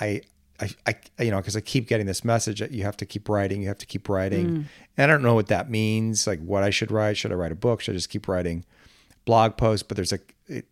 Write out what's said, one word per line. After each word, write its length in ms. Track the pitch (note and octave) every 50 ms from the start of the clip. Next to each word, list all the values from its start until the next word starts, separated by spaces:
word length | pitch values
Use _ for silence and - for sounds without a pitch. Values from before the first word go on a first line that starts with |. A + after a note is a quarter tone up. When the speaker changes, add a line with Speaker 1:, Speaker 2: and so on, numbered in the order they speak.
Speaker 1:
I, 200 | A2 G#2 G2+ - - _ _ _ _ _ _ -
I, 100 | G#2+ G2 - - - G#2+ - - - - _ -
I, 40 | B2
you 80 | A2+ G2+
know, 100 | G2 F#2+
'cause 140 | G#2 G2
I 40 | A2
keep 280 | - - - C3+ A2 -
getting 180 | A#2+ A2 G#2
this 180 | G2 F#2 - -
message 360 | A#2 A#2 A#2 - A2 G#2 G#2+
that 100 | A2 -
you 140 | C#3 G#2+ F#2+
have 120 | G2+ - -
to 60 | -
keep 240 | - - G#2+ - -
writing, 320 | G#2+ G2+ G2 G2 G2 G2+
you 60 | G2
have 120 | G2 G2+ -
to 80 | -
keep 220 | - - G2+ - -
writing. 380 | G2+ F#2 F#2+ G2 G2 - F3
Speaker 2:
Mm. 180 | E3+ E3 D#3 D3 C#3+ - - - _ _
Speaker 1:
And 140 | - C#3 D3
I 20 | D#3
don't 100 | C#3+ B2+
know 120 | A#2 A#2
what 140 | A2+ G2+ -
that 200 | G#2 F2+ - D3
means, 560 | A2+ A2 A2 G#2+ A2 A2 A2 A2+ G#2+ G2+ -
like, 140 | G#2+ F#2+ D2+
what 240 | E2 E2+ G2 G2 G2
I 80 | G2+
should 220 | G2 - A2+ G#2+ G#2+
write. 240 | A2 G#2+ G#2 G#2
Should 160 | - - G#2+ F2+
I 20 |
write 160 | F2+ F2 D#2+
a 60 | D#2+
book? 240 | F#2 A#2 A#2+ A#2 G#2
Should 140 | - - G2
I 20 |
just 140 | F2+ D#2+ -
keep 180 | - F#2+ - -
writing 360 | F#2+ F2+ F2 E2+ E2 E2 - _ _ _ - - _ _ _ _ _ _ _
blog 320 | - A2+ A2 A2+ A2 G#2
posts? 260 | - A#2+ A2 A2 G2 -
But 140 | - G#2+
there's 160 | G2 F2+ - G2+
a, 80 | F2+ - - - _ _
it, 200 | - D3 A#2+ - _